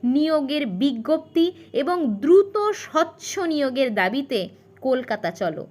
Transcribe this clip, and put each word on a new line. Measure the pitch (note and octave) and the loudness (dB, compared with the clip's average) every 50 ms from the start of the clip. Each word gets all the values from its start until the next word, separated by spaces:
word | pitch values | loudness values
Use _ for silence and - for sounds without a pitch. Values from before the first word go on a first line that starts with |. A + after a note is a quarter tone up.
| - | 0
নিয়োগের | A#3+ B3+ C#4+ D4+ D#4+ D#4+ D4+ C#4+ C4 C#4+ D4+ D4 A#3 F#3 F3+ | 2 2 2 2 2 2 0 0 0 -2 -2 -2 -2 -2 0
বিজ্ঞপ্তি | A#3+ C#4+ B3+ A3+ A3 - D#4 D#4+ D#4+ - - E4+ E4 F4+ F4+ - - - - | 0 0 0 -2 -2 0 0 0 -2 -2 0 2 2 2 0 -6 -18 -6 -4
এবং | - C#4+ C#4 F4+ F4+ D#4+ B3+ G#3 G3 | -2 -2 0 0 0 0 -2 -2 -2
দ্রুত | G3+ C#4 F4 G4 G4+ G4+ - G#4+ G#4 G#4+ G#4 - - | 4 6 6 6 6 4 0 -2 0 0 -2 -4 -8
স্বচ্ছ | - - D#4 E4 E4 - - - - - G4 F#4+ E4+ | -4 0 0 0 0 -4 -16 -14 -10 -6 -4 -4 -2
নিয়োগের | D#4+ D4 C#4+ C4+ B3+ C4 C4+ B3+ G#3+ | -2 0 -2 -2 0 0 -2 0 0
দাবিতে | G#3 F#3 F#3 G#3+ C4+ C#4+ C#4+ C4+ G#3+ F#3 F3+ - - _ - - - | 0 0 0 0 -2 -4 -4 -4 -4 -4 -6 -10 -20 _ -20 -20 -8
কলকাতা | - C4 C4 B3+ B3 - A3 G#3 - E3+ | -2 -2 -2 -2 -2 -4 -6 -4 -4 -6
চলো | E3 - G3+ F3 D#3 - - - | -4 -2 -4 -4 -4 -6 -12 -14